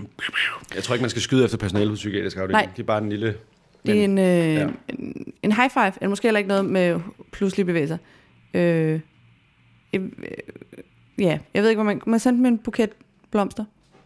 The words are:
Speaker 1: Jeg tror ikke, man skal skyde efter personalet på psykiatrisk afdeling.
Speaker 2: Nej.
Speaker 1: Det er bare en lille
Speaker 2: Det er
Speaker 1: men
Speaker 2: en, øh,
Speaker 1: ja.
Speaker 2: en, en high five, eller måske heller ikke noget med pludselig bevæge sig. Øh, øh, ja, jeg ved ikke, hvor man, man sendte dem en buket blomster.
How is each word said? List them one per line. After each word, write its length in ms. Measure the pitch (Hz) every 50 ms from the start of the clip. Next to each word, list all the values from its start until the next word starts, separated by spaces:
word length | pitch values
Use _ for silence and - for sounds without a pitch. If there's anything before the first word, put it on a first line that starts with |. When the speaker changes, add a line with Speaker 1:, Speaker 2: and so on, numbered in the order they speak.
| - - _ - - - - - - - - - - - -
Speaker 1:
Jeg 80 | 92
tror 120 | - - 123
ikke, 80 | 123
man 80 | 127 110
skal 120 | - 117
skyde 220 | - - 135 131 123
efter 140 | 110 110 -
personalet 320 | 104 92 90 104 104 107
på 40 | 107
psykiatrisk 420 | 104 - 104 95 95 92 95 90
afdeling. 160 | 95 95 95 107 107 104
Speaker 2:
Nej. 20 | 95 -
Speaker 1:
Det 60 | 120
er 40 | 104
bare 120 | - 107 107
en 60 | 107 104
lille 260 | 104 104 113 110 104 - - _ _ _ _ _ _ _ -
Speaker 2:
Det 180 | - 208 208 202
er 40 | 196
Speaker 1:
men 100 | 196 196
Speaker 2:
en, 0 |
øh, 360 | 190 180 180 175 165 160 156
Speaker 1:
ja. 140 | 156 151 147 - - - -
Speaker 2:
en, 440 | - - - - - - - - - _
en 100 | - 208
high 180 | 214 233 262 269
five, 220 | - 269 214 190 185
eller 120 | - - 196
måske 180 | 196 190 - 226
heller 100 | 214 208
ikke 100 | 202 190
noget 160 | 202 196 196
med 360 | - 190 185 180 175 165 170 165 208 - - - -
pludselig 340 | - - 202 190 - 202 190
bevæge 220 | 175 170 170 143 151
sig. 100 | 160 175 - _ - _ _ _ _ _ _ _ -
Øh, 460 | 180 175 170 165 165 160 156 156 160 - _ _ _ _ _ _ _ _ _ _ _ _ _ _ _ _ _
øh, 100 | - 190 190 - - - - - - - - - - - - - - - - _ _ _ _ _ - -
ja, 200 | 202 170 151 147 - _ -
jeg 80 | 196
ved 80 | 208 226
ikke, 120 | 220 208
hvor 100 | 214 208
man, 80 | 196 - -
man 140 | 220 226 220
sendte 160 | - 254 247 240
dem 80 | 254
en 120 | 247 233 220
buket 320 | - 240 - - 180 - - _ - _ _ _ _ _
blomster. 340 | - 208 196 - - - 214 - _ _ _ _ _ _ _